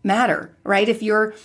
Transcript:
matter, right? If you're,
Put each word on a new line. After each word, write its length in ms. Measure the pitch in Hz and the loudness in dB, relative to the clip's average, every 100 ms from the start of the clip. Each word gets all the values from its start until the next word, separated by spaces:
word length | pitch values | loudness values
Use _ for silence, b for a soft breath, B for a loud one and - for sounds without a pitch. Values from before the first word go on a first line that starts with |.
matter, 540 | 196 214 240 151 170 - | -2 0 2 -2 -6 -10
right? 240 | - 196 214 | -2 0 2
If 140 | 220 | 0
you're, 320 | 214 214 214 214 | 0 0 0 -4